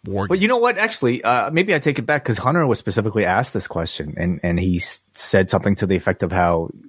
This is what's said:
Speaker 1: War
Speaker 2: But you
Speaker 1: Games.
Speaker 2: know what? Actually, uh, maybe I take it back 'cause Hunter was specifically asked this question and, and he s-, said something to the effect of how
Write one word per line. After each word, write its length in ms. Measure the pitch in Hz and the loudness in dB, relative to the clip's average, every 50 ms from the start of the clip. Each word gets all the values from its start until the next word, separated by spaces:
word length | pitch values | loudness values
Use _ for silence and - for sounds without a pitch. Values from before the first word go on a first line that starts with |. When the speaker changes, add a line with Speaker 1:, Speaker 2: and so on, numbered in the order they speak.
| - | -10
Speaker 1:
War 200 | - 101 98 98 101 | -6 -4 -4 -2 0
Speaker 2:
But 80 | 180 | 0
you 60 | 190 | 2
Speaker 1:
Games. 80 | 196 220 | 2 2
Speaker 2:
know 60 | 254 233 | 2 2
what? 200 | 233 240 240 190 | 2 0 0 0
Actually, 440 | 214 220 - - - 120 123 - | -2 -4 -2 0 0 0 0 0
uh, 300 | - 113 123 123 104 139 | 0 0 2 2 0 0
maybe 240 | 156 165 185 208 180 | 0 0 0 2 0
I 40 | 151 | 0
take 200 | - 156 135 139 | 0 0 0 0
it 40 | 113 | -2
back 200 | 120 151 139 - | 0 -2 -2 0
'cause 140 | - 113 - | -2 -2 0
Hunter 280 | - 127 156 175 156 | 0 0 2 2 2
was 140 | 131 110 - | 2 2 0
specifically 460 | - 107 90 113 104 110 101 107 98 | -2 -2 -2 0 0 0 0 0 2
asked 260 | 87 92 104 131 - | 2 2 2 0 0
this 160 | - 104 - - | -4 -6 -6 -4
question 460 | - 85 82 80 - - 80 76 76 | -4 -4 -4 -4 -6 -8 -8 -8 -4
and, 240 | - 85 90 87 73 | -2 -2 -2 -2 -2
and 160 | - 87 85 87 | -2 -2 0 0
he 200 | 92 92 90 87 | 0 0 0 0
s-, 240 | - - - - - _ _ | -2 -6 -10 -12 -16 _ _
said 340 | - - - - 98 95 - | -12 -4 2 2 2 4 4
something 260 | - 95 - 104 98 | 2 0 2 0 0
to 100 | - 110 | 0 0
the 120 | 92 98 90 | 0 0 0
effect 260 | - 98 90 - 101 | 2 0 0 0 -2
of 80 | 85 | 0
how 380 | 85 92 87 87 85 82 82 - - - - | 2 2 2 4 2 0 -2 -4 -10 -14 -20